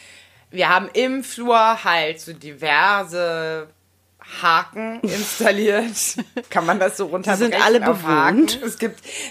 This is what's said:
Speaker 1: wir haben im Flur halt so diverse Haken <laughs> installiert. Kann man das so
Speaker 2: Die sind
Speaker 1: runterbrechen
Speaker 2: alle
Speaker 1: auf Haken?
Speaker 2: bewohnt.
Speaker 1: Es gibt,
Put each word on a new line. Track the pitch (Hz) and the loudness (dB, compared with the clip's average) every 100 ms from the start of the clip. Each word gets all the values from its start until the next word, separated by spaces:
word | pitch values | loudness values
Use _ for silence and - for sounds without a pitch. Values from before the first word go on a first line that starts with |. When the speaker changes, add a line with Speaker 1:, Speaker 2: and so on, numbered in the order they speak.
| - - - _ _ | -20 -20 -20 _ _
Speaker 1:
wir | 180 160 | 0 2
haben | 185 196 | 2 0
im | 220 254 269 | -2 -2 -4
Flur | - - 240 233 220 226 | -8 -6 0 2 2 0
halt | 196 170 156 160 | 0 0 -2 -6
so | - | -14
diverse | 160 151 139 156 147 190 202 180 175 175 165 160 160 156 _ _ _ _ _ - - | -18 -18 -6 0 2 4 2 -2 -4 -2 -4 -6 -8 -10 _ _ _ _ _ -18 -2
Haken | 175 165 180 214 220 226 | 2 2 0 -8 -10 -6
<laughs> | |
installiert. | 208 196 202 - 226 202 214 208 233 202 - - - 254 - | -4 -4 -6 0 2 2 2 2 0 -4 -6 -6 -8 -10 -4
Kann | 185 165 | -2 0
man | 196 | 2
das | 190 - | 0 -2
so | 180 | -4
Speaker 2:
Die | |
sind | 180 185 196 233 | -4 0 0 2
Speaker 1:
runterbrechen | 196 185 240 | 2 4 4
Speaker 2:
alle | 165 | 2
Speaker 1:
auf | 180 | 0
Haken? | 160 151 160 214 320 | 0 2 4 4 2
Speaker 2:
bewohnt. | 254 | 0
Speaker 1:
Es | 233 - | -6 -6
gibt, | 220 - - - - | -6 -8 -14 -12 -12